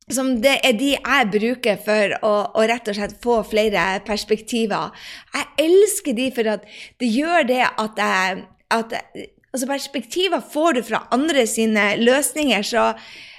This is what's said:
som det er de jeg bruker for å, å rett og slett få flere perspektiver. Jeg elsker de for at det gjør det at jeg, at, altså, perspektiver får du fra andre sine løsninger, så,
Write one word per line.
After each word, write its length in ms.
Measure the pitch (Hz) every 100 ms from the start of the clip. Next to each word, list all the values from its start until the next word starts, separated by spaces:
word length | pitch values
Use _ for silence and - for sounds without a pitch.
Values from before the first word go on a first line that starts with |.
| -
som 300 | 226 262 247
det 220 | 269 269
er 140 | 262 214
de 140 | 277 269
jeg 360 | 240 269 220
bruker 480 | 208 226 247 226 190
for 320 | - 214 196 -
å, 120 | - 208 196 -
å 80 | 220
rett 160 | 240 -
og 80 | 202
slett 220 | 202 208
få 220 | 240 233
flere 540 | 202 214 214 196 190 190 202
perspektiver. 880 | 214 - 214 - 233 226 180 160 - - - - 277
Jeg 320 | - - 320
elsker 480 | 370 403 - 302 226
de 140 | 262 254
for 180 | 220 208
at 140 | - - - -
det 60 | 247
gjør 380 | 220 320 349 247
det 160 | 254 233
at 320 | - - -
jeg, 460 | 208 190 185 185 - _ _ 226
at, 180 | 226 190 - - - _ _
altså, 160 | 262 254
perspektiver 720 | 277 - 285 - 349 370 320 -
får 240 | 277 226 240
du 80 | 220
fra 160 | 220 -
andre 320 | 240 320 285 220
sine 400 | 226 220 220 202 202
løsninger, 640 | 233 262 277 311 294 202
så, 300 | 208 226 226 220 - - -